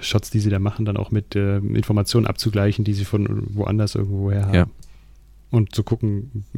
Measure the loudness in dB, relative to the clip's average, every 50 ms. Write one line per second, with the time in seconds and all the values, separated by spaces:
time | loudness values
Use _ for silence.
0 | -4 -2 -2 -2 -2 0 0 0 2 2 2 2 0 0 -2 -2 -2 -2 -2 -2
1 | -2 0 -2 -2 -2 -2 -2 0 0 2 0 0 0 0 0 0 0 2 2 2
2 | 2 2 2 2 2 2 0 -2 -2 0 0 2 2 2 2 2 0 0 0 -2
3 | -2 -2 0 0 0 0 -2 -4 -4 -4 -4 -4 -2 0 0 0 0 0 0 -2
4 | -2 -2 -2 -2 0 0 0 0 0 2 4 4 4 2 0 -8 -20 -20 -20 -20
5 | -20 -20 -20 -20 -20 -20 -20 -20 -10 0 2 2 2 2 0 -4 -2 -2 -2 0
6 | 0 0 -2 -2 -4 -6 -10 -12 -10 -8 -8